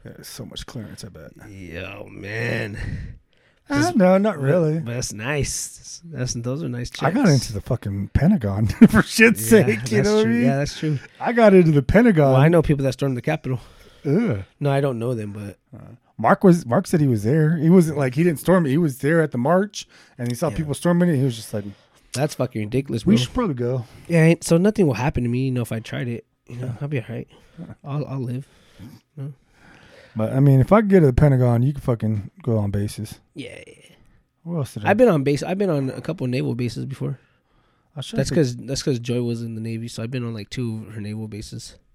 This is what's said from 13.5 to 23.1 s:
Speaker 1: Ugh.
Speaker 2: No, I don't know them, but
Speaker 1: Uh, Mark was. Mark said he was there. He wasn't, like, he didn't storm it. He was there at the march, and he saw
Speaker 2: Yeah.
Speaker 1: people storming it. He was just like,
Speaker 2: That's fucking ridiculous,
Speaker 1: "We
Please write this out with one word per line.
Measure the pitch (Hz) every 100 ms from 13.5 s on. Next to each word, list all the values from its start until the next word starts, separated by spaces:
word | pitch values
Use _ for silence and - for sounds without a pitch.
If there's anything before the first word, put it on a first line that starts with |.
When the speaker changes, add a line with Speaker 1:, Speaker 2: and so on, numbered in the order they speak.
| 127 - _ - _ 147
Speaker 1:
Ugh. | 160 233 104 92 _
Speaker 2:
No, | 139
I | 139
don't | 143 117
know | 117
them, | 120 104
but | 104 101 - _ -
Speaker 1:
Uh, | - 117 _ -
Mark | 113 190
was. | 196 170 120
Mark | 123 185
said | 170
he | 143
was | 110
there. | 107 156 151 170
He | 165
wasn't, | 185 160 147
like, | 135
he | 131
didn't | 175 139
storm | - 185 156
it. |
He | 143
was | 165 123
there | 139 165
at | 143
the | 123
march, | 127 185 208 - - _ _ -
and | 120
he |
saw | 120 160
Speaker 2:
Yeah. | 101
Speaker 1:
people | 151
storming | 135 175 175 175
it. | 139
He |
was | 135 113
just | -
like, | 107 101 98 _ _ _
Speaker 2:
That's | 123 147
fucking | - 123 110
ridiculous, | 104 120 143 120
Speaker 1:
"We | -